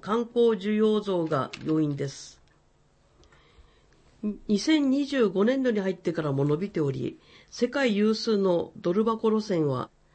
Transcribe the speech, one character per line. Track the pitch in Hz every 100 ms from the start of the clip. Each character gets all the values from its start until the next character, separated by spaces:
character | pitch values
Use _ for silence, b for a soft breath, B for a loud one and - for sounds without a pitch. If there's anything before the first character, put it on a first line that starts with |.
観 | 185 220 233
光 | 240 233
需 | 214 202 214
要 | 214 214
増 | 202 180 160
が | 143 123 -
要 | 147 156
因 | 151 139
で | 139
す。 | - - - _ _ _ _ _ _ _ _ b b b b b b b b _ _ 208 202 -
二 | 202
千 | 311 311 269
二 | 277 269
十 | 269 214
五 | 185
年 | 214 269
度 | 254
に | 208
入 | 190
っ | 180
て | 180
か | 165
ら | 151
も | 135 147
伸 | 151
び | 202
て | 175
お | 143
り、 | 131 123 - B B B
世 | - 240
界 | 277 262 202
有 | 214 220
数 | 233 208
の | 190 170 - -
ド | 175
ル | 190
箱 | 226 220 220
路 | 214 208
線 | 170 147
は | 127 - _ _